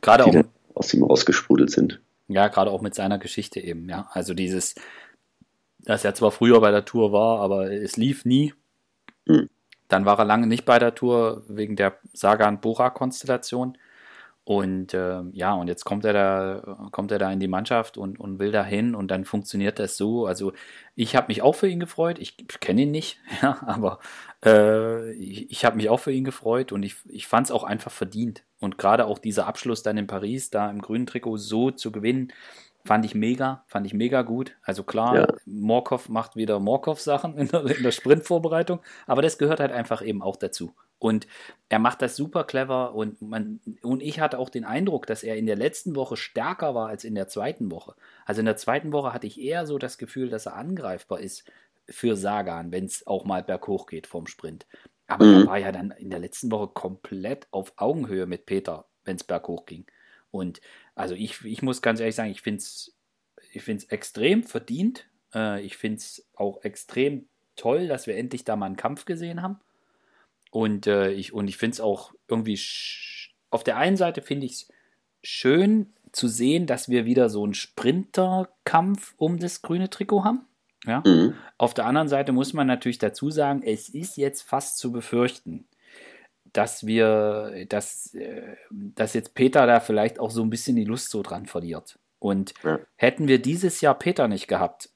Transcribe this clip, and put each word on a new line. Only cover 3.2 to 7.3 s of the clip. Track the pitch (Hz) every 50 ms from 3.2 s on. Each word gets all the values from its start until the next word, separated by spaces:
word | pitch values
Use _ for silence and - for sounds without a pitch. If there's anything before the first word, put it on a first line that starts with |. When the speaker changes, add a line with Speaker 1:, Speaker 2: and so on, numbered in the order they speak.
| - 87 - - 104 - - -
Speaker 1:
eben, | - 87 85 82 82 90
ja. | 87 92 101 -
Also | - 95 87 98 90
dieses, | 85 95 90 92 92 87 - - - - - - - - - _ _ _ _ _ _ - _ _ _ _ _ _ _
dass | - - 107 101 -
er | 104 98
zwar | - 113 107
früher | - - 117 120 120 117
bei | 110 104
der | 104 104 101
Tour | - - 120 113 104
war, | 101 101 110 113